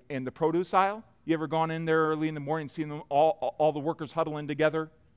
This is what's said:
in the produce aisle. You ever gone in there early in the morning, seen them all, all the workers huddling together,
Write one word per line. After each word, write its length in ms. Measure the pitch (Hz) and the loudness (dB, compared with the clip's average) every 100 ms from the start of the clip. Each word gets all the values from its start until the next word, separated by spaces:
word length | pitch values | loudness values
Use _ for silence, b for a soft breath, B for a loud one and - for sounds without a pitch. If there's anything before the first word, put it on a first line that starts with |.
| _ | _
in 140 | 135 | -6
the 80 | 131 | -6
produce 420 | - 160 165 185 | 0 0 0 2
aisle. 280 | 196 196 214 - _ | 2 2 -2 -14 _
You 80 | - | -2
ever 120 | 160 156 | -2 0
gone 240 | 160 160 | 0 0
in 160 | 160 165 | -2 2
there 220 | 160 156 | 2 4
early 200 | 156 156 | 2 -2
in 60 | |
the 60 | 156 | -4
morning, 280 | 143 160 147 | -4 -4 -4
seen 220 | - 151 | -6 -6
them 120 | 147 - | -6 -2
all, 460 | 143 160 - 127 - | 4 4 2 -6 2
all 140 | 156 | 0
the 60 | 147 | 2
workers 340 | 147 160 147 | -4 -6 -6
huddling 340 | 165 160 151 147 | -4 -2 -4 -6
together, 440 | 147 156 160 156 _ _ | 0 2 2 -6 _ _